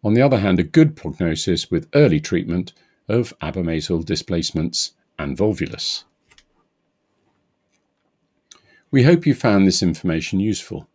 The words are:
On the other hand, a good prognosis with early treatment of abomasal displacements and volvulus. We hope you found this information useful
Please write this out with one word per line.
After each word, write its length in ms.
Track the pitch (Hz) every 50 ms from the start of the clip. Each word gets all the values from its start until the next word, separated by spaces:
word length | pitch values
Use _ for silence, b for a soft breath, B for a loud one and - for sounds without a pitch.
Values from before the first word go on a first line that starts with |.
| -
On 100 | 107 107
the 80 | 117 131
other 160 | 143 131 110
hand, 200 | 95 101 95 90
a 20 | 90
good 320 | 76 _ 165 160 151 156
prognosis 760 | - - 80 76 - 90 85 80 78 - - 90 82 - -
with 180 | - 82 78 _ -
early 260 | 143 147 131 82 76
treatment 520 | 151 - - 85 - - 85 90 90 90 - _ _ _ _ _ _ -
of 260 | 107 120 120 - - _
abomasal 640 | - 76 78 95 90 82 82 80 78 - 90 82 82
displacements 880 | 78 82 78 - - 90 85 80 - - 80 78 85 - - - - _ _ _ _ _ -
and 180 | 78 71 65
volvulus. 680 | 62 98 107 104 95 - - - - - - - - - _ _ _ _ _ _ _ _ _ _ _ _ _ _ _ _ _ _ _ _ _ _ _ _ _ _ _ _ _ _ _ _ _ _ _ _ _ _ _ _ _ _ _ _ _ _ _ _ _ b b b b b b b b
We 140 | - 139 123
hope 220 | 139 175 170 170
you 80 | 151 135
found 320 | - - 120 104 98 95
this 160 | 95 92 - -
information 580 | 90 82 - - 92 82 80 80 - - 95
useful 460 | 98 110 104 - - - - - - _ _